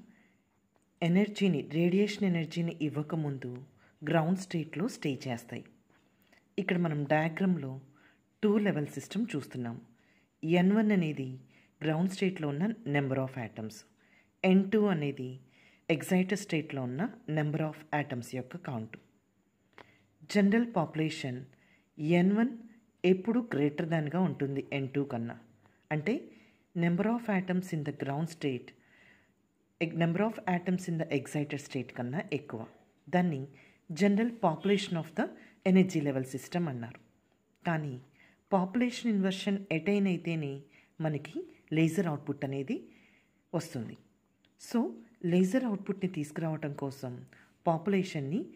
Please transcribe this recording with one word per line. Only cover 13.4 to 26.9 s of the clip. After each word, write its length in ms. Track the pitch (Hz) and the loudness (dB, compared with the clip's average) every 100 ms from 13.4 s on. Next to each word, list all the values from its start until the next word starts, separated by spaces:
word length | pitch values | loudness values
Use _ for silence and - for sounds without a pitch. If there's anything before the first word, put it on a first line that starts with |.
| 110 - 110 - - _ _ _ _ _ | -8 -8 -10 -12 -20 _ _ _ _ _
ఎన్ 260 | 190 185 196 | 4 6 6
టూ 140 | 214 | 2
అనేది 560 | 208 165 143 139 127 131 - _ _ _ - | 2 2 -2 -4 -8 -10 -18 _ _ _ -2
ఎక్సైటెడ్ 500 | 156 131 185 185 202 | -2 2 2 2 -2
స్టేట్లో 420 | - 165 147 135 | -2 -2 -2 -4
ఉన్న 280 | 123 127 226 - - | -4 -2 -4 -6 -4
number 300 | 156 147 156 | 0 0 0
of 140 | 156 151 - 147 | -4 -6 -4 -2
atoms 260 | 143 123 117 | -2 -6 -6
యొక్క 220 | 127 123 175 | -8 -8 -10
కౌంట్. 400 | - 120 110 - _ _ _ _ _ _ _ - - _ _ _ 151 | -8 -8 -8 -14 _ _ _ _ _ _ _ -20 -20 _ _ _ -2
జనరల్ 420 | 208 196 226 233 190 | 4 6 4 2 0
పాపులేషన్ 680 | 147 156 156 - 139 123 131 _ _ _ _ - | -2 0 -2 -2 -6 -8 -10 _ _ _ _ -6
ఎన్ 340 | 151 175 180 | 2 4 6
వన్ 260 | 208 240 - - - _ _ | 4 2 -2 -14 -20 _ _
ఎప్పుడు 440 | 175 185 185 233 240 | 4 4 2 0 0
గ్రేటర్ 340 | 139 147 147 170 | 0 0 0 -2
దాన్గా 320 | 165 147 165 | 0 0 0
ఉంటుంది 460 | 180 131 139 139 - | 0 0 -2 -4 -4
ఎన్ 160 | 143 135 | -4 -2
టూ 160 | 143 | -2
కన్నా. 340 | 139 123 117 120 - _ _ _ - | -2 -4 -6 -10 -18 _ _ _ -6
అంటే, 360 | 151 156 277 - - - _ _ 175 | -2 -2 -4 -6 -20 -20 _ _ 0
number 260 | 170 | 2